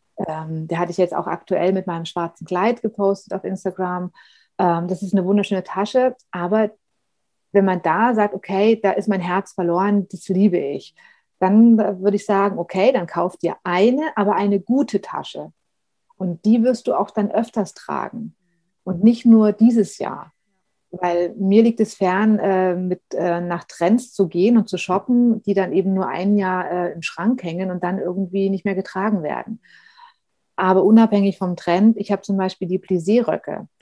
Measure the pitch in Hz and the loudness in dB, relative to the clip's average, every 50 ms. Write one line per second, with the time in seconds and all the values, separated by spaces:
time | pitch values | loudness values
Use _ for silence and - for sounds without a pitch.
0 | _ _ _ - - 160 156 156 160 160 160 160 160 160 165 170 175 170 175 - | _ _ _ -10 -8 -8 -8 -8 -8 -8 -8 -8 -8 -6 -4 -4 -4 -4 -2 0
1 | 180 175 - 170 160 - 165 165 - - 190 156 165 185 190 190 180 185 170 165 | 0 0 0 -4 -6 -6 -6 -8 -6 -4 -2 -2 0 0 0 -2 -2 -4 -6 -8
2 | 165 - - 175 170 170 - - 165 - 185 180 196 226 240 240 - 214 - - | -8 -8 -6 -6 -6 -6 -8 -12 -10 -6 -4 -2 0 0 -2 -2 -4 -8 -4 -2
3 | 202 196 196 196 - - 185 190 - 190 190 185 - 190 - - 185 180 180 180 | -2 -2 -2 -2 -6 -10 -10 -8 -8 -8 -8 -6 -6 -6 -6 -6 -6 -6 -6 -6
4 | 180 175 - - - _ _ _ _ _ _ - 190 175 170 170 170 180 185 165 | -8 -10 -12 -16 -20 _ _ _ _ _ _ -2 0 0 0 0 -2 -4 -6 -6
5 | 202 185 208 196 175 185 202 208 196 - 202 185 180 - - 185 208 - - 254 | -4 -2 0 0 2 2 2 0 0 0 -4 -4 -4 -6 -6 -6 -4 -2 0 0
6 | 254 254 254 - _ _ - 180 175 175 208 220 220 214 - _ _ _ _ _ | 0 0 0 -4 _ _ -10 -6 -4 0 0 0 0 0 -4 _ _ _ _ _
7 | _ _ _ _ _ _ _ _ _ _ - 202 196 190 185 175 165 170 160 190 | _ _ _ _ _ _ _ _ _ _ 0 2 2 2 2 0 0 0 0 2
8 | 226 254 240 214 208 208 - - - - 196 190 208 220 226 220 - 196 - - | 2 2 2 2 0 0 -2 -6 -8 -4 -2 2 2 2 2 2 2 0 0 0
9 | 202 214 196 185 170 180 180 196 196 - - - 180 170 170 180 190 208 208 202 | -2 -2 -2 -2 -2 -2 -2 -4 -4 -4 -6 -4 -2 0 0 0 2 2 2 0
10 | 185 - - 165 - - 190 185 202 208 175 170 143 139 147 151 - - _ _ | 0 -2 -8 -10 -6 -4 0 2 2 2 2 0 -2 -4 -6 -8 -10 -14 _ _
11 | _ _ _ _ _ _ _ - 190 185 202 220 233 233 226 214 208 - 196 185 | _ _ _ _ _ _ _ -2 0 4 6 6 8 8 6 6 4 0 -2 -2
12 | 190 202 196 202 - - 208 196 196 202 196 165 170 - - 190 190 247 277 214 | 0 0 0 0 0 0 0 0 0 0 -2 -4 -8 -6 -2 0 2 2 2 2
13 | 175 156 - 170 170 185 - - - 160 - - - 180 175 180 202 240 254 285 | -2 -4 -4 -4 -4 -4 -4 -4 -6 -6 -6 -6 -4 -2 2 4 4 4 4 2
14 | 311 311 - 220 202 202 - 185 202 202 202 196 190 - 240 269 285 - - - | -2 -2 -2 -2 0 0 2 2 2 0 0 0 0 0 0 0 0 0 -2 -4
15 | - - - 143 147 - - 156 147 160 - _ _ _ _ _ _ _ _ _ | -4 -6 -12 -12 -12 -12 -14 -14 -14 -14 -16 _ _ _ _ _ _ _ _ _
16 | _ _ _ - 185 175 170 165 - 214 226 240 220 254 247 - - - - - | _ _ _ -8 -6 -6 -6 -2 0 2 2 4 4 2 0 -2 -2 -2 -2 -2
17 | 208 - - - 202 208 - 214 226 - - 226 196 - - - - - - - | -2 -4 -4 -4 -4 -2 -2 -2 -4 -2 -4 -6 -6 -6 -8 -14 -12 -8 -8 -8
18 | - - - - 220 - - _ _ _ _ _ _ _ _ _ - 185 180 170 | -8 -8 -10 -12 -14 -14 -16 _ _ _ _ _ _ _ _ _ -8 -8 -2 2
19 | 196 226 240 - - 240 226 220 214 214 208 208 220 247 226 233 190 - - - | 4 4 4 4 6 6 6 6 6 4 4 4 4 4 4 4 0 -2 -4 -8
20 | - - - - - 156 _ _ _ _ _ _ _ _ _ _ _ _ 180 180 | -8 -8 -8 -10 -14 -18 _ _ _ _ _ _ _ _ _ _ _ _ -10 -6
21 | 180 175 175 175 175 170 - 233 196 190 196 220 226 233 226 233 220 214 - - | -4 -2 0 0 -2 -2 -4 -4 0 4 6 6 6 6 4 0 -2 -4 -2 -2
22 | 196 180 180 196 214 220 214 208 - 196 190 185 185 185 175 180 185 180 180 180 | 0 0 0 2 2 2 2 2 2 0 0 2 2 0 0 -2 -2 -4 -4 -6
23 | _ - - - 170 180 170 175 175 175 175 170 - - - - 170 180 220 247 | _ -8 -6 -4 -2 -2 -2 -2 -4 -4 -6 -6 -8 -12 -8 -2 0 2 2 2
24 | - - - - 196 165 - 170 180 226 247 226 196 - - 175 - - 185 196 | 0 -2 -2 -2 -2 0 0 2 2 4 4 4 2 0 -4 -6 -4 -2 -2 -2
25 | - - 247 240 240 240 220 - - 202 196 196 190 - 151 185 175 190 190 190 | 0 0 2 2 4 2 2 0 -2 -2 0 0 0 0 0 0 0 0 0 -2
26 | 185 120 131 165 185 202 208 202 196 185 185 180 180 - 175 180 175 175 - 170 | -2 -4 -4 -4 0 0 2 2 2 0 -2 -2 -4 -4 -4 -4 -4 -4 -6 -8
27 | 160 - - - 175 220 262 254 - 175 165 175 190 185 180 175 180 175 190 190 | -10 -12 -8 -4 -2 -2 -2 -2 -4 -6 -6 -6 -6 -6 -6 -4 -4 -4 -4 -4
28 | 139 175 180 190 196 175 185 196 196 196 196 185 - 202 196 185 190 - - 190 | -4 -4 -4 -4 -6 -4 -4 -2 -2 -2 -2 -2 -4 -4 -4 -4 -6 -8 -6 -6
29 | 196 220 208 180 156 147 - - - - 226 - _ _ _ _ _ _ _ _ | -4 -2 -2 -2 -4 -4 -6 -8 -8 -10 -14 -16 _ _ _ _ _ _ _ _
30 | - - _ _ _ _ _ _ _ _ _ - 185 185 185 190 - 202 220 226 | -20 -20 _ _ _ _ _ _ _ _ _ -2 0 2 4 4 6 6 6 6
31 | 226 220 220 202 196 196 185 - 190 180 175 - - 175 170 185 208 226 226 - | 6 6 4 2 2 0 0 -2 -4 -6 -6 -4 -2 0 2 4 4 4 4 2
32 | 202 - 208 196 - - 196 190 190 185 - - 190 170 185 185 - - 190 175 | 0 -4 -4 -4 -4 -4 -2 -2 -2 -2 -4 -6 -6 -4 -4 -4 -2 -2 -2 -2
33 | 160 185 214 247 233 - - - - - - - 156 - _ _ | 0 2 2 2 2 0 -2 -4 -6 -8 -10 -10 -12 -14 _ _